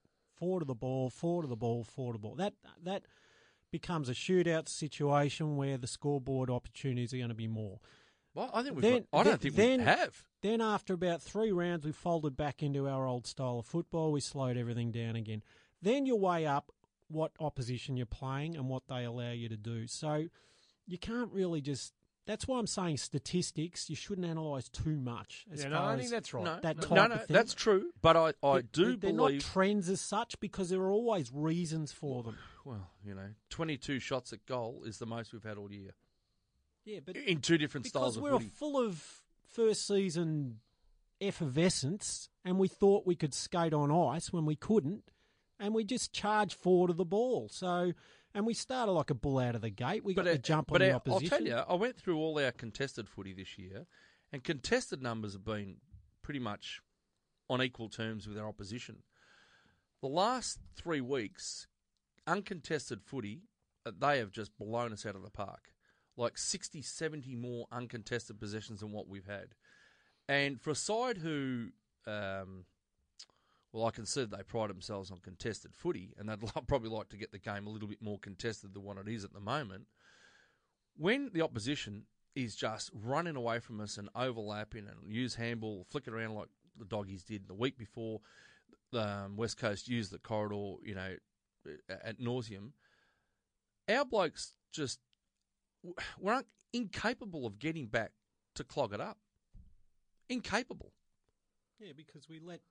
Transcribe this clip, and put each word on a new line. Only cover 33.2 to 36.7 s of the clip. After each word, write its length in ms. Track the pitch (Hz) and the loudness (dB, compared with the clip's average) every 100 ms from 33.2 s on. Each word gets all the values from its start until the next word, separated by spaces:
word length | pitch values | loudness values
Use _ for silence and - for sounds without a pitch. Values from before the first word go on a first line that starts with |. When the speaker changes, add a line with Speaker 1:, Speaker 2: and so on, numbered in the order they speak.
| 98 107 - | -10 -14 -10
Speaker 2:
twenty-two 520 | - 160 135 - 135 | -4 -2 -2 -2 -4
shots 320 | - 131 - | -2 -4 -4
at 100 | 107 | -12
goal 380 | - 127 113 - | -6 -4 -4 -6
is 140 | 113 107 | -10 -8
the 80 | 113 | -6
most 260 | 117 113 | -6 -8
we've 100 | 113 | -10
had 120 | 107 104 | -10 -10
all 160 | 101 | -10
year. 200 | 101 95 - _ _ _ _ _ _ _ | -12 -14 -18 _ _ _ _ _ _ _